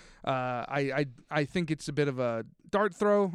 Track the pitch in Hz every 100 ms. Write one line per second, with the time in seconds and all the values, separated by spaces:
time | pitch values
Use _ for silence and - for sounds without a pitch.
0 | - - - 131 127 123 - 143 139 131
1 | 143 117 - 147 147 185 160 151 - 143
2 | 147 127 120 117 110 - - 202 208 -
3 | 208 208 196